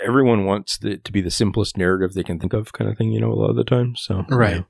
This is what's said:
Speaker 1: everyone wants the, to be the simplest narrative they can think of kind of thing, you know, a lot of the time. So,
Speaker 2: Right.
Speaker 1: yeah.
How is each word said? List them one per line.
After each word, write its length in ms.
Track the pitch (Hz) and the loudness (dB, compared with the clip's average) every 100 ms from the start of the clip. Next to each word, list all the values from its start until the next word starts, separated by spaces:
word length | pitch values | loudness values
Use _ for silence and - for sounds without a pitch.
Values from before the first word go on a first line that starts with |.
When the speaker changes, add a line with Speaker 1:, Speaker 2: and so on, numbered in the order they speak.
Speaker 1:
everyone 400 | 117 127 131 110 | 0 4 4 4
wants 340 | 98 101 95 - | 2 -2 -4 -6
the, 200 | 107 101 | -6 -6
to 140 | - | -4
be 80 | 101 | -2
the 100 | 90 | -2
simplest 460 | - 107 101 101 - | 0 0 0 -2 0
narrative 380 | 90 95 92 | 0 2 0
they 80 | 95 | -2
can 160 | 87 85 | -6 -4
think 140 | 92 | -4
of 200 | 110 110 | -4 -6
kind 180 | - 110 | -6 -4
of 60 | 107 | -2
thing, 120 | 110 | -2
you 100 | 110 | 0
know, 120 | 113 | 0
a 20 | |
lot 160 | 107 107 | 0 2
of 60 | 117 | 2
the 80 | |
time. 320 | 113 127 123 120 | 2 2 0 -4
So, 280 | - 95 92 | -4 -4 0
Speaker 2:
Right. 280 | 127 110 87 | 2 2 2
Speaker 1:
yeah. 60 | 92 | -4